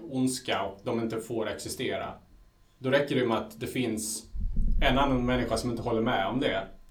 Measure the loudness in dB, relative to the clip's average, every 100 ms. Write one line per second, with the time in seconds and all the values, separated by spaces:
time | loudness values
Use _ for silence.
0 | -6 0 0 0 -2 -2 -2 -6 -4 -2
1 | -2 -4 -4 -4 -4 -6 -8 -6 -4 -4
2 | -6 -10 -18 -20 -20 _ _ _ 2 2
3 | 4 2 2 2 -2 -8 -6 -2 -2 -2
4 | -4 -8 -8 -4 0 2 4 6 6 4
5 | 4 2 2 2 0 0 -2 -2 0 2
6 | 2 2 0 0 0 0 -4 -12 -20